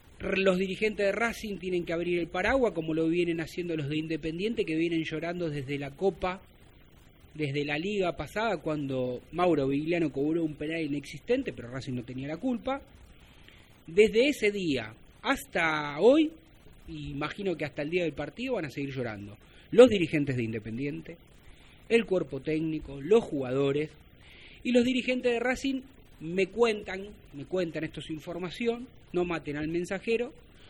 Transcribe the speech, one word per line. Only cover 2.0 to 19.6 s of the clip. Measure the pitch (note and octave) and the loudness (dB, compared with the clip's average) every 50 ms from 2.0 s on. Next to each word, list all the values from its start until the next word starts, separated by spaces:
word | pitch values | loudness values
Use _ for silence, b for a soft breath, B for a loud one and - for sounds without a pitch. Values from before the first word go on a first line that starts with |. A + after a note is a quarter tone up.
| F3 F3 F3 F3 | 0 0 0 -2
el | E3+ | -2
paraguas, | E3 - F3+ F#3+ G#3+ C4 C4+ B3 G#3+ E3 | -2 -2 0 0 2 4 4 2 2 0
como | E3 D#3+ D#3+ D#3 | -2 -4 -2 0
lo | D#3+ E3 | 0 2
vienen | D#3+ E3+ F3 F3 E3+ E3 E3 | 2 2 2 2 0 0 -2
haciendo | D#3 - - F#3 F3 E3+ D#3+ | -4 -6 -6 -8 -6 -4 -4
los | D#3 C#3+ | -4 -2
de | C#3 D#3 | -2 -2
Independiente, | D#3 D#3+ D#3+ D#3+ D#3 D#3+ D#3+ D#3+ F3 G3 A3+ A#3 A3+ F#3+ | -4 -2 -4 -4 -4 -4 -6 -6 -4 -4 -4 -2 -2 -2
que | D#3+ D#3+ | 0 0
vienen | D#3+ E3+ E3+ E3 E3 D#3 | 0 0 0 0 0 -2
llorando | - D#3+ D#3 D#3+ E3+ F3 F3+ E3+ D#3+ | -2 -4 -4 -4 -4 -4 -4 -4 -4
desde | D3 D3 C3 C3+ C#3+ C#3 | -4 -4 -4 -4 -4 -6
la | C#3+ C#3 | -6 -8
Copa, | C#3 - F#3 G3 F3 - - F3+ F#3 G3 - - - - - - - - - - - - - - - - - - - | -6 0 0 0 0 0 -4 -4 -4 -4 -10 -20 -20 -20 -20 -20 -20 -20 -20 -20 -20 -20 -20 -20 -20 -20 -20 -18 -6
desde | D3+ D3+ C#3 C3+ D3 C#3+ | -4 -4 -2 -2 -2 -2
la | D3 D3 D3+ | -2 -2 -2
Liga | E3+ G3+ G#3+ G3 F#3 E3+ D#3 | -2 -2 -2 0 0 -2 -2
pasada, | - D3+ - - G#3 A3 A#3 F#3+ | -4 -8 -6 -4 -2 -2 0 -2
cuando | D#3 - D#3+ D3+ D3+ C#3+ C3+ C3+ C3 B2+ B2 B2 A#2+ - - | -2 -2 -2 -2 -2 -2 -2 -2 -2 -2 -2 -4 -6 -10 -8
Mauro | D#3 E3+ F3+ F3+ D#3+ C#3+ C3+ C3+ | -2 2 4 4 4 4 4 2
Vigliano | C#3 C#3+ D#3 D#3+ F3 E3+ E3 C#3+ | 0 0 0 0 0 0 0 0
cobró | C3 C3+ C#3+ D3+ D#3+ F3 E3 | 0 0 0 0 0 0 0
un | D#3 C#3+ | -2 -4
penal | - D3+ D#3 E3 E3 | -4 -6 -4 -4 -4
inexistente, | D#3+ C#3 C#3+ C#3+ C#3 - - C#3 - - A#3+ C4+ C4 - A#2+ | -2 -2 -4 -6 -6 -8 -14 -12 -2 0 0 0 0 -4 -8
pero | - A#2+ A#2 | -10 -12 -10
Racing | B2+ C3+ - - B2+ | -10 -8 -6 -6 -6
no | B2 A2+ | -6 -6
tenía | - B2 B2+ C3+ | -6 -8 -8 -6
la | D3 D#3 | -6 -8
culpa. | E3 - C4 B3 G3+ - C4 C4+ C#4 - - - - - - B B B B B B B B B B B B B B B | -4 -2 -2 -2 -2 -2 -4 -6 -6 -8 -14 -20 -20 -20 -20 B B B B B B B B B B B B B B B
Desde | - E3 G3+ A3 G#3 F#3 A3+ C4 | -2 6 6 6 6 8 6 4
ese | D4+ C#4 - A3 G#3 | 4 4 2 0 0
día | G#3 G3+ F3+ D#3+ C3+ A#2+ A2 A2 G#2+ - - - - - | 0 0 0 0 0 0 -2 -6 -14 -18 -20 -20 -20 -8
hasta | - A#3+ C#4 - - - - F#3 E3 D#3+ D#3 D3+ D3 D3 C#3+ D3+ | -2 -2 -2 -2 -2 -4 0 0 2 2 2 0 -2 -4 -2 4
hoy, | F#3 A#3+ C#4+ E4 D#4 D#4 - - - - - - - - - - - - | 6 8 8 8 6 2 -2 -10 -20 -20 -20 -20 -20 -20 -20 -20 -16 -12
imagino | D#3+ D3+ D3 C#3+ C#3+ C#3 D3+ D#3 - - G3 F#3+ E3+ | -10 -10 -8 -8 -6 -6 -6 -6 -6 -4 -4 -4 -2
que | D3 D#3 | -2 -4
hasta | C#3 - - D3 | -6 -4 -6 -6
el | D3 | -2
día | F3 F3+ F3 | 0 0 0
del | D#3 C#3 | 0 -2
partido | - D3 D3+ - - B3 C4+ B3 | -4 -8 -8 -8 -8 -4 -4 -2
van | G3 D#3 | -4 -4
a | C3+ | -6
seguir | - D3 C#3 C#3 C3 | -6 -6 -6 -6 -4
llorando. | C3+ A#2+ A#2 G#2+ G2+ G2+ G2+ G#2 - B B B B | -4 -6 -6 -6 -8 -12 -14 -16 -18 B B B B